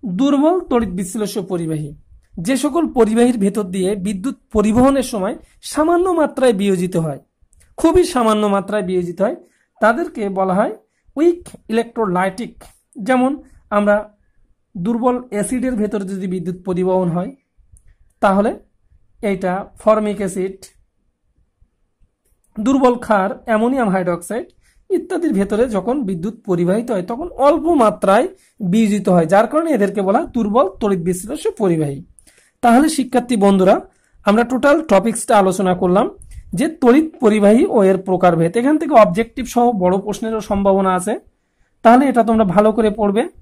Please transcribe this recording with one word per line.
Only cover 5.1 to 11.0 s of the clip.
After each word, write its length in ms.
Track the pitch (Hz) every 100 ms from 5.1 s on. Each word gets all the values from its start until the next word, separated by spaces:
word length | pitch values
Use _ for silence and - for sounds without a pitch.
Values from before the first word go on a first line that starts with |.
সময় 220 | 220 190 - - _ -
সামান্য 360 | - 311 349 370 339
মাত্রায় 360 | 294 302 254 196
বিয়োজিত 340 | 202 190 175 175 160
হয়, 140 | 139 _ _ _ _ _ -
খুবই 260 | 320 359 349
সামান্য 300 | 254 226 214 208 196
মাত্রায় 300 | 190 208 180
বিয়োজিত 280 | 185 175 175 202
হয়, 120 | 339 _ _ _ _
তাদেরকে 420 | 214 233 339 - 202 190
বলা 140 | 185 185
হয় 140 | 254 440 _ _